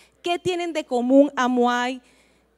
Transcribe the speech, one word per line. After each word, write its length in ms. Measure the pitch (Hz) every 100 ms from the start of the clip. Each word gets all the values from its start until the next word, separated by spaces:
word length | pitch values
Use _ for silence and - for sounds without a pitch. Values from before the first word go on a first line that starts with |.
| _ _
¿Qué 160 | - 349
tienen 320 | 359 359 349
de 120 | 311
común 460 | - 247 240 269 285 277
Amuay, 640 | 247 254 240 247 247 262 - _ _ _ _